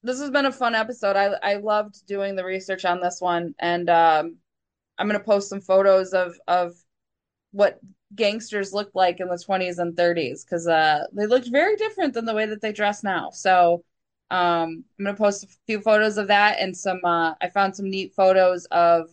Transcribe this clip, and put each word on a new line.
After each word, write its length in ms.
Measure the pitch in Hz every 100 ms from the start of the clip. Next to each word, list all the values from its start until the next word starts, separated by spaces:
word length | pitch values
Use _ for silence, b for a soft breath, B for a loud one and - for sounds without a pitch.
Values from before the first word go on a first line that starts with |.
this 180 | 226 254
has 100 | 285
been 160 | 277 277
a 60 |
fun 220 | 254 240
episode. 420 | 226 220 240 202 196
I, 100 | 202 202
I 120 | 202
loved 520 | 202 208 208 208 - _
doing 300 | 202 196 190
the 80 |
research 400 | 185 190 190 185
on 160 | 185 180
this 200 | 175 180
one, 340 | 180 175 170 -
and, 300 | 175 175 175
um, 480 | 165 165 156 165 - _ _ _ _ _ -
I'm 80 | 202
gonna 140 | 208
post 280 | 202 202 196
some 120 | 196
photos 520 | 196 190 196 190 185
of, 240 | 185 180 170 -
of 260 | 180 175 175 _ _ _ _ _ _ _
what 280 | 196 202 - - _ _
gangsters 580 | 202 208 214 220 208 190
looked 220 | 196 202 190
like 240 | 185 175
in 80 | 180
the 100 | 175
twenties 400 | - 190 180 175
and 180 | 170 170
thirties, 480 | 175 170 135 143
'cause, 220 | - 170 165
uh, 380 | 160 156 151 -
they 140 | 196 214
looked 220 | 247 240
very 280 | 262 370 415
different 380 | 440 427 311
than 100 | 233
the 100 | 226
way 120 | 214 214
that 140 | 214
they 120 | 214
dress 300 | 214 208 208
now. 260 | 208 175 80
So, 540 | - 190 180 175 175 _ _ _ _ _
um, 540 | 185 175 170 165 165 - _
I'm 60 |
gonna 120 | 196 202
post 280 | 208 196
a 40 | - _ -
few 140 | 214
photos 380 | 202 214 214 208
of 100 | 202
that 300 | 202 208 -
and 180 | 190 175
some, 240 | 190 185
uh, 300 | 175 170 165 160
I 80 | 180
found 260 | 202 196 190
some 120 | 196
neat 240 | 196 190
photos 500 | - 190 190 185 180 -
of 420 | 170 170 170 165